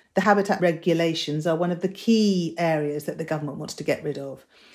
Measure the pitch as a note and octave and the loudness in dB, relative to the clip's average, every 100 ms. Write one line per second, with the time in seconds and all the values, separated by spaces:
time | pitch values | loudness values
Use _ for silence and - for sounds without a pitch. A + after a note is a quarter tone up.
0 | _ - G3+ G3+ G3+ G3 F3 D#3+ F#3 E3 | _ 0 4 4 4 2 2 2 0 2
1 | E3+ D#3+ - D3+ E3 D#3+ F3 F3 F#3 F#3+ | 2 0 -2 -2 0 0 0 -2 -4 -2
2 | - A3+ G#3 F#3 E3 E3 E3+ D#3+ D3 D3 | 2 4 4 2 0 -2 0 0 0 -4
3 | D3+ D#3 D#3+ D#3 D3 C#3+ D3 - D3 C3+ | -6 -8 -6 -4 -4 -8 -10 -6 -2 -2
4 | D#3 C#3+ C#3 C3 _ _ - | -2 -6 -10 -14 _ _ -20